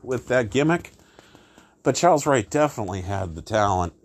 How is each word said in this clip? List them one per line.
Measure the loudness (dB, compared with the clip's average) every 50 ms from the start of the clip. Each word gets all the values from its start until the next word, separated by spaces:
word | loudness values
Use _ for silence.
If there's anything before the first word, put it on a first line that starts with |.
| -6
with | -6 -6 -6 -4 0
that | 0 0 0 0
gimmick. | 0 0 2 2 0 0 -2 -10 -20 _ -20 _ _ -20 -20 -20 _ -20 -20 _ _ -20 -20 _ _ _ _
But | -2 0
Charles | 4 4 4 4 4 4
Wright | 2 2 2 0 -2
definitely | 0 0 0 0 0 -4 -8 -6 -6 -8
had | -6 -6 -6 -6 -6 -8 -8
the | -12
talent. | -12 -4 0 2 2 2 2 0 0 -2 -6 _ _